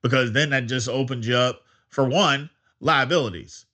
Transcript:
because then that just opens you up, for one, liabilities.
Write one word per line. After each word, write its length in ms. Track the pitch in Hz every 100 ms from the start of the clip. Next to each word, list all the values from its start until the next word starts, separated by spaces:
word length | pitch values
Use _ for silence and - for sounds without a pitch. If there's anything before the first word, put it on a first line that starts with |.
because 300 | 123 131 123
then 180 | 113 151
that 160 | 135 120
just 220 | 127 120
opens 380 | 127 131 127 113
you 80 |
up, 280 | 123 127 123 _ _ _
for 200 | - 135
one, 400 | 156 180 139 151 _ _ _
liabilities. 880 | 139 147 131 170 120 87 71 - _